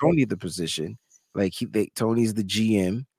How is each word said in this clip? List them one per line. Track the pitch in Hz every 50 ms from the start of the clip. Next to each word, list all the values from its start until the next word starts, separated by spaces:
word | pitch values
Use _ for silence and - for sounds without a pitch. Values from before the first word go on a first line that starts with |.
Tony | 139 165 170 151 127
the | 107 107 -
position. | - 85 - 90 85 78 - - 78 90 110 - _ _ _ _ _ _ -
Like, | 98 101 92 -
he, | - 123
they, | - - 107 101 - -
Tony's | - 113 110 113 117 117 110 104
the | 110 101
G | 92 95 107 110 110 110 101
M. | 92 90 101 123 135 - _